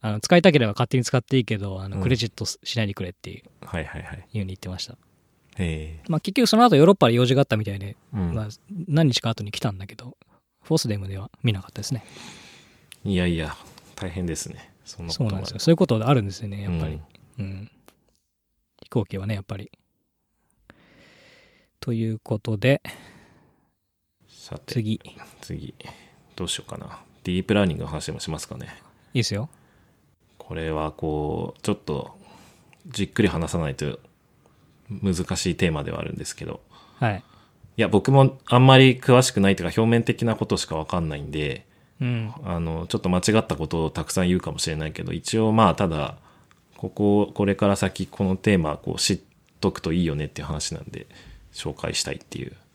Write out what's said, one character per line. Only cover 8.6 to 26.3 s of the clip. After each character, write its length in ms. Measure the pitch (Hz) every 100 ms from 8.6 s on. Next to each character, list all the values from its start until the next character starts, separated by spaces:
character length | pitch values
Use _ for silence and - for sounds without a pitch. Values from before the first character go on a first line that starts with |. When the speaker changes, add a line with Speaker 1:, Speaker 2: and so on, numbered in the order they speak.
| _ 196 165
Speaker 1:
何 200 | 151 160
日 120 | 117
か 100 | 117
後 120 | 113
に 80 | 104
来 100 | -
た 100 | 120
ん 80 | 95
だ 80 | 98
け 80 |
ど、 240 | - 123 - _ _ _ _
フ 120 | -
ォ 40 | 160
ス 100 | 117
デ 100 | 101
ム 100 | 95
で 80 | 95
は 140 | 104 _
見 120 | 127
な 80 | 101
か 60 | -
っ 40 |
た 60 | -
で 60 |
す 100 | 104
ね。 100 | 123 - - - - - - _ _ _ -
Speaker 2:
い 120 | 101 95
や 100 | 87
い 100 | 85
や、 200 | 76 - - - - -
大 140 | 92
変 160 | 87 87
で 100 | 78
す 140 | -
ね。 200 | - - _
そ 180 | - -
ん 40 | 85
な 60 |
こ 60 | -
と 60 |
が。 60 | 113
Speaker 1:
そ 40 |
う 20 | 98
な 20 |
ん 20 |
で 40 | 95
す 20 |
よ。 60 | -
そ 100 | -
う 20 |
い 20 |
う 20 | 165
こ 100 | 185
と 200 | 110 113
あ 60 |
る 100 | 139
ん 40 | 98
で 60 |
す 80 | 98
よ 80 | 107
ね、 140 | 101
や 80 | 101
っ 80 | 85
ぱ 100 | 78
り。 120 | 76 78 _ _ -
Speaker 2:
う 40 |
ん。 20 |
Speaker 1:
う 40 | 98
ん。 220 | 95 104 _ _ _ _ _ _ _ _ _ _ _
飛 80 | -
行 140 | 127
機 140 | 101 95
は 80 | 98
ね、 80 |
や 80 | 104
っ 20 |
ぱ 140 | - 101
り。 120 | 104 _ _ _ _ _ _ _ _ _ _ - _ _ _ _ _ _ _ _ _ _
と 120 | -
い 180 | 117 113
う 80 | 110
こ 200 | - 107
と 180 | - 107
で。 240 | 123 139 - - - - _ _ _ _ _ _ _ _ _ _ _
Speaker 2:
さ 320 | - - -
て。 160 | -
Speaker 1:
次。 260 | - 107 110 - - - -
Speaker 2:
次。 320 | - 78 - - - - - _ _